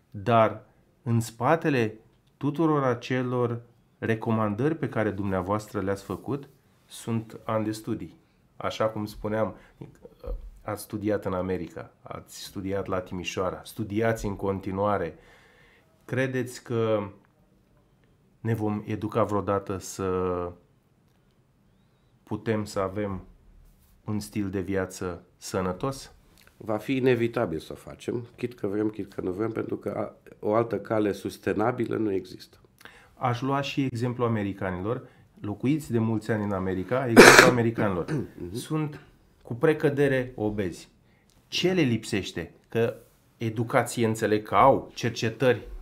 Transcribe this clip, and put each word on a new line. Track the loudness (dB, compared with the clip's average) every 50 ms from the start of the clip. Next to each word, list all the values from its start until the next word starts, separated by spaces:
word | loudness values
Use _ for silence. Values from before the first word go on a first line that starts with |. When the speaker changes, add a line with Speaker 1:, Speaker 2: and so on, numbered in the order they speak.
| _ _
Speaker 1:
dar | -14 -6 0 4 6 6 6 4 2 -2 -12 -20 _ _ _ _ _ _ -2
în | 0 0 0
spatele | 0 -2 -4 -2 2 2 2 2 2 2 2 2 0 0 -2 -8 -18 _ _ _ _ _ _
tuturor | -6 -4 -2 0 2 2 2 2 2 2
acelor | 0 0 -2 -2 -2 -2 -2 -2 0 0 0 0 0 -2 -4 -10 -14 _ _ _ _ _
recomandări | -4 -2 -2 0 0 0 0 0 2 2 0 0 0 0 0 0
pe | -2 -4 -4
care | -2 0 0 0
dumneavoastră | 0 -2 -2 -2 -2 -2 0 0 -2 -2 -2 -6 -6 -4
le-ați | -2 -2 -2 -4 -4
făcut, | -6 -8 -6 -6 -6 -8 -8 -8 -12 -20 _ _ _ _ _ _
sunt | -20 -20 -12 -6 -4 -4 -4 -4 -6 -12 -12 -6
ani | -4 -2 -2 -2
de | -2
studii. | -4 -6 -6 -6 -6 -6 -8 -12 -16 -20 _ _ _ _ _ _ _
Așa | -8 -6 -6 -2 -2 -2 -2
cum | -2 -4 -8
spuneam, | -8 -8 -8 -6 -4 -2 -2 -2 -2 -4 -8 -20 -20 _ -20 -20 -20 -20 -20 -20 -20 -20 _ -10 -10 -10 -8 -10 -14 -18 -14
ați | -10 -10 -8 -8
studiat | -8 -10 -8 -4 -2 -2 -2 -2 -2
în | -2 -2
America, | -2 -2 -2 -2 -4 -6 -8 -12 -14 -16 -16 _ _
ați | -16 -14 -14 -14 -14 -16 -16 -16 -16
studiat | -12 -10 -8 -6 -4 -4 -4 -4
la | -4 -4 -6
Timișoara, | -6 -6 -8 -8 -8 -6 -4 -4 -2 -2 -4 -6 -10
studiați | -12 -10 -8 -8 -4 -2 0 0 0 0 0 -2
în | -6 -6
continuare. | -4 -4 -4 -4 -4 -4 -6 -2 0 0 2 2 0 -2 -4 -8 -12 -20 -20 -20 -20 -20 -20 _ _ -20 -20 _ _ _ _ _ _ _
Credeți | -6 -4 -2 -2 -2 -2 -4 -4 -6 -8 -12 -8
că | -4 -2 0 0 2 0 0 -2 -4 -10 -16 _ _ _ _ _ _ _ _ _ _ _ _ _ _ _ _ _ _ _ _ _ _ _ _
ne | -2 -2 0
vom | 0 0 -2 -2 -2 -4
educa | -6 -6 -4 -4 -2 0 0 0
vreodată | 2 0 0 0 0 0 0 -2 -4 -6
să | -8 -8 -10 -8 -6 -4 -2 -2 0 0 -2 -2 -2 -4 -6 -10 -14 _ _ _ _ _ _ _ _ _ _ _ _ _ _ _ _ _ _ _ _ _ _ _ _ _ _ _ _ _ _ _ _ _
putem | -8 -8 -4 -2 -2 -2 -2 -2
să | -4 -4 -2
avem | -2 -2 -2 -4 -4 -4 -6 -8 -10 -14 -20 -20 _ -20 -20 -20 -20 -20 -20 _ _ _ _ _ _
un | -6 -6 -6
stil | -6 -6 -4 -4 -4 -2
de | -2 -4
viață | -4 -2 -2 -2 -2 -4 -6 -8 -8 -8 -8 -8 -12 _ _
sănătos? | _ -10 -6 -4 -2 -2 -2 -2 -4 -4 -6 -6 -6 -12 -18 -20 -20 _ _ _ -20 -20 -20 -20
Speaker 2:
Va | -12 -6 -4 -4
fi | -4 -2 -2 0
inevitabil | 2 4 4 4 4 2 0 0 0 -2 -2 -2 -6
să | -8 -10
o | -14
facem, | -14 -14 -16 -18 -10 -6 -6 -6 -6 -6 -10 -10
chit | -8 -8 -8 -6 -6
că | -6
vrem, | -4 -2 0 -2 -2
chit | -2 -6 -10 -8 -2
că | 2
nu | 2 2
vrem, | 2 2 0 0
pentru | 0 -2 -2 -2 -4
că | -4 -4 -4
a, | -2 -2 -4 -4 -6 -12 -20 -20 -12 -4
o | 2 4 4
altă | 4 4 4 0 -4
cale | -2 0 2 2 2 2
sustenabilă | 0 -2 -4 -8 -8 -4 -2 0 0 2 2 2 2 0 -2 -2 -2
nu | -2 0 0
există. | -2 -2 -4 -8 -12 -18 -20 -20 -20 -20 _ _ _ -20 -20 -20 -20 -20 -20 -20 -8
Speaker 1:
Aș | -2 -2 0 0 0
lua | -2 -2 -2 -2
și | -2 -2 -2 -2 -2
exemplu | -2 -2 -2 -2 -2 -2 0 0
americanilor. | 0 2 0 0 -2 -4 -4 -4 -4 -4 -4 -4 -4 -4 -6 -8 -14 -20 -20 -20 _ _ -10
Locuiți | -8 -8 -6 -2 0 0 0 -2 -2 -2
de | 0 0
mulți | 2 2 0 0 -2 -2
ani | -2 -2 0
în | -2
America, | -2 -2 -2 -2 -2 -2 -2 -2 -2 0 2
exemplu | 8 12 12 12 12 12 12 10 10
<coughs> | 8
americanilor. | 4 2 2 2 0 0 0 0 -2 -2 -2
Speaker 2:
Mhm. | -4 -4 -6 -6 -10 -12 -12 -10 -8
Speaker 1:
Sunt | -8 -8 -4 -4 -4 -4 -4 -8 -12 -18 -20 -20 _ _ _ _ _
cu | -12 -10 -4
precădere | 0 2 2 4 4 2 2 2 2 2 2 2 0 -2 -4 -4
obezi. | -4 -2 -2 0 -2 -2 -4 -4 -8 -14 -20 _ _ _ _ _ _ _ _ _ _ _
Ce | -6 -2 0 0 2
le | 4 4
lipsește? | 4 4 2 0 0 -2 -2 -2 -2 -4 -6 -8 -8 -8 -10 -18 _ _
Că | 0 0 0 0 -2 -6 -14 -20 _ _ _ _ _
educație, | -6 -6 -4 -2 -4 -2 0 2 0 0 0 0 0 2
înțeleg | 2 2 2 2 2 2 2 0
că | 2 4
au, | 6 8 8 6 4 2 -4 -8
cercetări | -6 -4 -4 -2 -2 -4 -4 -2 2 4 4 2 2 0 -10 -14 -14